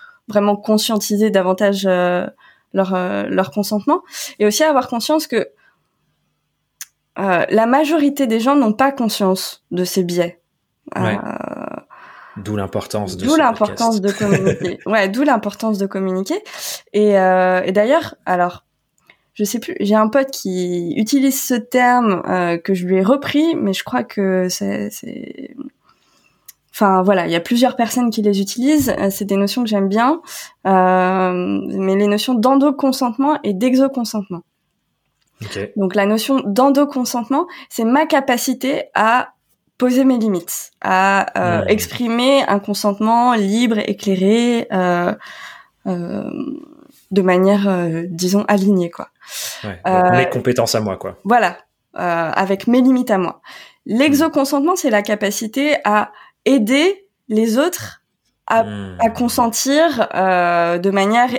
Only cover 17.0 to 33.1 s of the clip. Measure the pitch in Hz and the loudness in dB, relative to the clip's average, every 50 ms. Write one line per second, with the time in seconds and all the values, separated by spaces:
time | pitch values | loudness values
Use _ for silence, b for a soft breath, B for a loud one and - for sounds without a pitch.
17 | 208 208 202 190 185 185 185 185 185 185 185 185 - - 185 202 208 233 285 330 | 4 4 4 4 4 4 4 4 4 2 2 2 0 0 2 2 2 4 2 2
18 | 302 - - - _ - 180 175 175 180 175 - - _ _ _ _ _ _ b | 0 -2 -8 -10 _ -2 0 0 0 -2 -4 -8 -16 _ _ _ _ _ _ b
19 | b b b b b _ _ - 208 202 - 226 - - - - - 196 208 214 | b b b b b _ _ -4 -4 -4 -4 -6 -6 -8 -6 -4 0 2 2 2
20 | 214 220 220 277 269 269 269 - - 196 185 185 180 180 180 175 175 170 - - | 2 2 2 2 0 0 -4 -8 -6 -6 -4 -2 -2 -2 -2 -4 -4 -4 -2 -2
21 | 220 220 285 277 262 277 262 - - - 254 226 226 - - 254 247 247 247 247 | 0 0 2 2 2 2 0 0 -2 -2 -2 -4 -2 -2 0 2 4 4 4 4
22 | 240 214 190 170 - - 185 180 175 170 170 170 - - 196 180 180 180 190 190 | 2 2 0 0 -2 -2 -2 0 0 0 -2 -2 -2 -2 -2 -2 0 0 0 2
23 | 190 196 269 285 277 - - 285 311 339 320 - 220 202 190 - - - 247 247 | 4 4 2 2 0 0 0 0 2 2 0 0 -2 -2 -2 -4 -6 -6 -4 -4
24 | 226 208 - 208 196 190 185 185 180 185 180 - 202 196 202 208 202 214 214 - | -6 -4 -4 -2 0 0 0 0 0 -2 -4 -4 -6 -6 -4 -4 -6 -8 -10 -12
25 | - - - - - - - - 262 - - - - - - _ b b b b | -14 -14 -14 -14 -14 -14 -14 -14 -16 -16 -14 -16 -16 -16 -18 _ b b b b
26 | b b b b b b b b b b b _ _ _ - - 214 196 190 185 | b b b b b b b b b b b _ _ _ -4 0 2 2 4 4
27 | 185 196 202 185 170 165 165 170 170 - 240 240 254 247 254 - 233 220 - 254 | 4 4 2 2 2 0 -2 -2 0 0 0 2 2 2 2 0 -2 -2 -2 -2
28 | 247 233 214 226 208 208 202 196 196 196 - - 240 277 311 302 269 247 - - | -2 0 -2 0 0 0 0 0 -2 -2 -4 -2 0 2 2 2 2 0 -2 -2
29 | - 196 190 - 208 196 196 196 202 202 - 254 247 214 214 202 196 196 196 220 | -2 -2 -2 -4 -4 -2 0 0 0 0 -2 -2 -2 -2 0 0 0 0 0 2
30 | 233 262 320 330 B B B B B B B _ - 190 190 185 185 185 185 185 | 2 2 0 -2 B B B B B B B _ -2 0 2 4 4 4 4 2
31 | 185 185 190 190 185 185 180 180 180 190 202 196 190 196 196 190 190 190 190 196 | 2 2 0 0 0 0 -2 -2 -2 -2 -2 -4 -4 -4 -4 -2 0 0 2 2
32 | 208 208 202 214 - - 254 226 214 254 269 277 269 302 277 285 - 269 254 - | 2 2 0 0 0 0 0 2 2 4 4 4 4 2 2 0 0 -2 0 0
33 | 262 240 | -2 -2